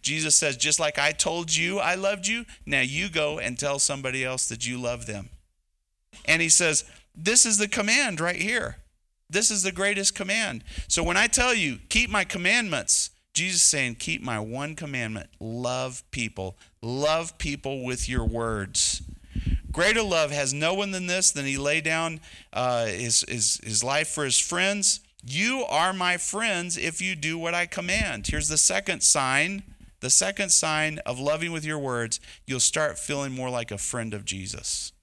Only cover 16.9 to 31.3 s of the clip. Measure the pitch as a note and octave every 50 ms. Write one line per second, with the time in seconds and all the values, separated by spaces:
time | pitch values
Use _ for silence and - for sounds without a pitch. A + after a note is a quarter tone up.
16.9 | B2 C3+ C#3+ D3+ D#3 E3 E3+ D#3+ - - - D3+ C#3+ C#3 - C3+ C#3 C3+ B2+ B2
17.9 | B2 B2 - - B2+ B2+ A2+ A2+ A2+ A#2 A#2 A2+ A2 G#2 G2 F#2+ - - - -
18.9 | - - - - - - - - - - - - - - - - - D#3 F3 G#3
19.9 | A3 A3+ A3 G3+ F3 E3 D#3 C#3+ C#3+ C#3+ C#3 C3 C3+ D3 D3+ E3 F#3 G3 G3+ G3
20.9 | F#3+ F#3 F3+ F3+ F3+ F#3+ F3+ - - D3 C#3 C#3 C3+ C3+ C#3 C#3+ D3+ D#3+ D3+ D#3+
21.9 | D#3+ D#3+ E3 E3 E3 D#3 - - - - - _ - - B2+ B2+ B2 A#2 A#2 A2
22.9 | F#2+ F2+ B2 A#2 A2 - - - - A#2+ G#2+ - - - - A2 A2 - A#2+ B2+
23.9 | C#3 D3+ D#3 - - D3+ D3 C3 A#2+ - - - F3 F3 F#3 G3 G3+ G#3 F#3+ -
24.9 | - - _ _ _ - - B2 C3+ D#3+ G3+ A#3 C4 C4+ - - - D3+ E3+ F#3
25.9 | F#3+ F#3+ F3+ F3+ F3+ F3 - - - G#3 A3+ A3+ G3 F3 F3 F3+ E3+ - - E3
26.9 | D#3+ - F3+ F#3+ F#3+ D#3 D3 D#3 D#3+ E3 E3 E3+ E3+ F3 F3 E3+ - - F3 F3+
27.9 | F#3+ A3 G#3+ F#3+ C3 A2 G2 - - D3+ D3 C#3+ D#3 D3+ - - F#3 G3 G3 -
28.9 | F3 - - - - D3 C3+ C3 C3 C#3 D#3 F3+ G3 G3 - - - - - -
29.9 | - _ - B2+ - - F#3 F#3+ G3 - G3+ F3+ - - - D#3+ D#3 D3+ D#3 D#3
30.9 | D#3 D#3 - - B2 B2+ C3+ C#3+